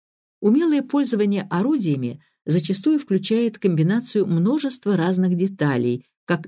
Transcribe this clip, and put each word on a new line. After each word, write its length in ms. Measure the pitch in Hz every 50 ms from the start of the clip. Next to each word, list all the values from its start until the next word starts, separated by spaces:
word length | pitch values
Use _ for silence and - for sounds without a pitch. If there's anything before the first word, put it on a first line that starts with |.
| _ _ _ _ _ _ _ -
Умелое 400 | - 208 233 302 349 320 294 277
пользование 600 | 269 - - 285 269 - 226 202 208 202 202 190 - -
орудиями – 720 | 175 175 208 277 320 269 190 160 139 131 127 120 135 - _ _ _ _ -
зачастую 520 | - 156 156 156 - 190 - - 302 311 285
включает 580 | - - 190 190 196 - 220 233 233 226 220
комбинацию 720 | - - 190 170 156 160 175 214 233 233 - - 208 185
множества 680 | - 165 165 170 226 294 302 294 269 254 - - 202 196
разных 400 | 165 160 180 185 180 185 180 180
деталей, 720 | 170 190 196 196 - 151 147 135 123 120 123 120 123 - _ _ _ _
как 220 | - 175 160 170